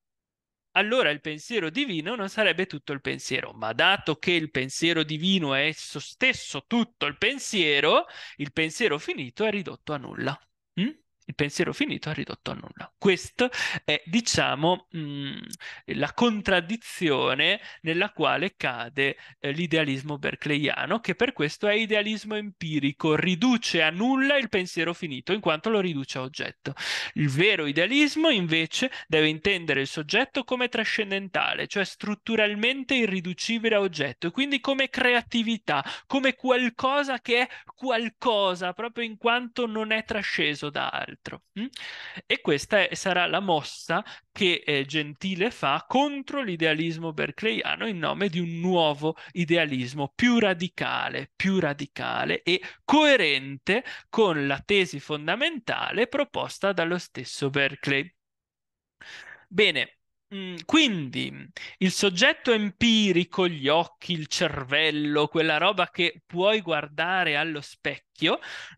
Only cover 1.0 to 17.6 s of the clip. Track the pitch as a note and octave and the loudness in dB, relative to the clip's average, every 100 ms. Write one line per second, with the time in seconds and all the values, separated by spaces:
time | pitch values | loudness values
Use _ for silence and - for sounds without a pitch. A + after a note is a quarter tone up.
1 | E3 D3 D#3 D3+ - A#3 D#3+ F3+ C#4+ E3+ | 2 0 -6 -10 -6 -4 -2 -2 -2 -2
2 | D#3+ G3+ G3 G#3+ G#3 E3 F#3+ D3 - C#3 | -4 -6 -6 0 0 2 -2 -6 -8 -6
3 | C3+ C3+ - C3 - G#2+ A2 A#2 E3+ G3 | -6 -6 -4 -4 -6 -8 -6 2 2 2
4 | - D3+ - F3 D#3 - C3 - E3 E3 | 0 -2 0 0 0 -4 -4 0 0 2
5 | D3+ D#3 F3+ F#3+ D3 C3+ D3+ D#3 - D3 | 0 -2 2 2 2 0 0 -2 -10 -12
6 | - - C4 - - C#3+ - A#3 A3 - | -10 -2 0 0 -4 -10 -2 0 0 -2
7 | D3 C#3+ G#3 C4+ - G#3 D#3 C#3+ D3+ B3 | -4 0 0 0 -4 0 4 4 6 4
8 | F4 - - - C#3+ - D#3+ - A3+ D3 | 2 -10 -16 -10 -6 -2 -2 0 0 0
9 | - E4 B2+ - A3 G#3 D3+ - - D3 | -4 -6 -6 -4 -2 -2 -6 -12 -8 -8
10 | B2+ - B2+ D3 _ _ _ - A3 D#4 | -8 -6 -6 -6 _ _ _ -2 -2 -4
11 | _ _ - - D3 - E3+ - C#4+ C#3+ | _ _ -12 -4 -4 -2 -2 -2 -4 -4
12 | - D3+ - - - - - - - - | -6 -8 -8 -10 -10 -10 -12 -16 -20 0
13 | G3 F3+ - - B3 - - E3 - D3+ | 2 2 0 -2 -2 0 -4 -4 -2 -2
14 | - G#3+ A#3 - C3+ C3 E3 F#3 - E3 | 0 -2 2 0 0 2 2 0 -4 -8
15 | D3 C#3+ C#3 - - - - - - - | -8 -6 -8 -10 -12 -14 -14 -16 -8 -4
16 | D#3 - A#3+ G#3+ F#3+ F3+ E3+ A3+ - - | -2 2 2 2 2 2 2 -6 -8 -2
17 | E3 C3 C3 C3 D#3+ G#3 | 2 2 2 2 2 2